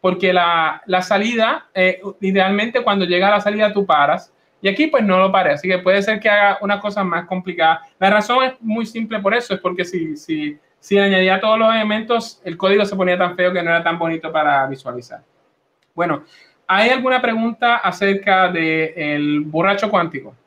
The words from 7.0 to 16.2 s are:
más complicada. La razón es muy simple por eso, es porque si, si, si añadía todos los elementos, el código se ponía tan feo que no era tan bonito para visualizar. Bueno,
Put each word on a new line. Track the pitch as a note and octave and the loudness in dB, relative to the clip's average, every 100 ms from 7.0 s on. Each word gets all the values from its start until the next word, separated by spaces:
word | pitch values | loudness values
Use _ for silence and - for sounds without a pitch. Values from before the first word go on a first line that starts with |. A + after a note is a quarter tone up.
| F#3+ | -2
más | E3+ F3 | -4 -4
complicada. | F#3 F#3 F3 D#3+ D#3+ - _ | -8 -6 0 2 2 -4 _
La | F#3+ | 2
razón | G#3 G#3 B3 | 2 2 0
es | B3+ B3+ | 0 -4
muy | A3+ A3 A3+ | -6 -4 -6
simple | A#3 A3 G#3+ | -8 -8 -4
por | G3 | 0
eso, | A#3 A#3+ | -2 -2
es | F#3+ | -4
porque | F3+ F3 F3 | -4 -4 -6
si, | F3+ D#3+ D3+ | -6 -6 -8
si, | - D#3 D3+ D3 _ _ | -8 -6 -6 -10 _ _
si | - G3+ | 0 2
añadía | G3+ F#3+ F#3 F#3+ | 4 2 2 2
todos | G#3+ A3 | 2 2
los | A3 | 2
elementos, | A3+ G#3+ G#3+ A3 A#3 A3+ - | 2 -2 -4 -2 -2 -2 -14
el | F3+ E3+ | -12 -2
código | F#3+ G#3 G3+ | 2 2 2
se | G3 | 0
ponía | F3+ F3+ | 0 2
tan | F3+ F3 | 0 0
feo | F3+ | 0
que | F3+ | 0
no | E3 | 0
era | E3+ | 0
tan | E3+ E3+ | 0 -2
bonito | E3 D#3+ D#3+ | -4 -4 -4
para | D#3+ D3+ C#3 C3+ | -2 2 0 -2
visualizar. | C3+ B2+ B2 A#2+ - _ _ _ _ _ _ _ | -6 -12 -12 -14 -20 _ _ _ _ _ _ _
Bueno, | - F3 C#4+ | -6 -4 -4